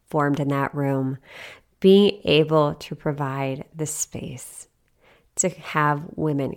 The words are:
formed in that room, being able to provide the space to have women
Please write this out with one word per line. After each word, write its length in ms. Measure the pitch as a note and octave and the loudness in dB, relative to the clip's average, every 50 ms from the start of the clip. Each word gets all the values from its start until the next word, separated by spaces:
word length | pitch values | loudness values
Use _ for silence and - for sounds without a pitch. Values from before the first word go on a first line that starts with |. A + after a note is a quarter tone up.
| _ | _
formed 320 | - - D3+ C#3+ C#3+ C#3+ C#3+ | -4 -2 0 0 0 0 0
in 100 | C#3+ C#3 | -2 -2
that 260 | C#3 C#3 C#3 - - | -2 -2 -2 -4 -4
room, 420 | D3 C#3 C#3 C#3 C3+ C3+ C3 C3+ - _ - - - - - - - _ _ _ - | -2 -2 0 0 0 -2 -4 -6 -8 _ -18 -20 -20 -20 -20 -20 -20 _ _ _ 2
being 420 | - F#3+ G3 G3 G3+ G3 - - - | 6 8 8 8 6 4 2 0 0
able 520 | - D3 D3+ D#3 D3+ D#3 D#3 D3 D3 D3+ | 2 4 4 4 4 4 2 2 2 0
to 200 | - - - D3+ | -6 -10 -14 -12
provide 720 | - - D#3 C#3+ C#3+ C#3+ C3+ C3+ C#3 C3+ C3+ C3+ C#3+ - _ - | -6 -4 -4 -4 -2 -4 -4 -4 -4 -4 -4 -4 -6 -10 _ -10
the 100 | D#3+ D#3 | -8 -6
space 840 | D3 - - - - - - - - C3+ - - - - - - _ _ _ _ _ _ _ _ _ _ _ _ _ - | -6 -6 -6 -8 -8 -10 -12 -12 -12 -12 -14 -16 -18 -20 -20 -20 _ _ _ _ _ _ _ _ _ _ _ _ _ -4
to 140 | - F#3+ F3+ | -2 -2 -2
have 540 | F3 - - - - D#3 D3+ D3 D3 C#3+ D#3+ - - | -4 -6 -10 -4 -2 0 2 2 0 -2 -4 -10 -6
women 400 | - D#3 D#3 D3 C#3 C3+ - - | -4 -2 -2 0 -2 -2 -4 -6